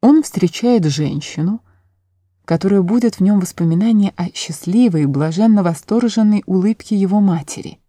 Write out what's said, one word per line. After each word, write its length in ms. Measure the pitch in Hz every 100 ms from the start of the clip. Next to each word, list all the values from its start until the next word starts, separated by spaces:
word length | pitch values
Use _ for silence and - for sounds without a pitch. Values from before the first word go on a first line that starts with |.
Он 220 | 240 311
встречает 600 | 302 - 180 - 240 240
женщину, 760 | 160 143 147 143 - - 165 220 _ _ _ _ _ _ _ _
которая 380 | - 165 196 202
будет 340 | 180 233 226 -
в 40 |
нём 200 | 190 208
воспоминание 720 | 180 - 170 165 220 220 196 -
о 140 | 175
счастливой, 720 | - - 165 - 208 247 165 143
блаженно 560 | 135 156 160 226 214
восторженной 800 | 180 165 - 226 240 226 214 208 -
улыбке 500 | 185 196 220 - 208
его 240 | 190 208
матери. 580 | 202 165 143 - - 170